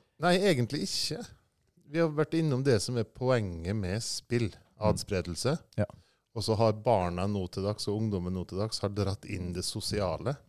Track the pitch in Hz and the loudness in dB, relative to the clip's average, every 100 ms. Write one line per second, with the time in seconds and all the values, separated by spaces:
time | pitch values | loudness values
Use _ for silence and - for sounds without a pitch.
0 | _ - 170 180 196 143 117 143 196 - | _ -2 2 4 4 4 2 0 -4 -2
1 | - 151 - - _ _ _ _ - 151 | -4 -4 -10 -16 _ _ _ _ -6 0
2 | 165 147 151 165 156 127 135 113 - 123 | 0 2 0 2 2 2 4 4 2 -2
3 | 110 - 127 127 101 85 82 110 92 101 | -2 -2 2 2 2 -4 -4 -2 0 -2
4 | - - - 120 107 - _ - 107 101 | -4 -8 -2 -2 -2 -6 _ -2 0 2
5 | - 95 87 85 120 165 - - 104 - | 0 -2 -2 -2 -2 -2 -4 -4 -4 -4
6 | _ _ _ 113 101 107 113 107 104 110 | _ _ _ -6 0 4 4 4 4 4
7 | 90 87 98 104 90 - 98 104 - 104 | 4 0 -2 -2 -4 -4 -4 -2 -2 -2
8 | 110 98 87 92 85 90 110 - 101 101 | 0 -2 -2 -4 -4 -4 -4 -2 -4 -2
9 | 98 98 98 95 87 87 87 110 - 104 | -2 -2 -6 -6 -4 -4 -4 -4 -4 -2
10 | 95 78 82 147 | 0 -2 -4 -6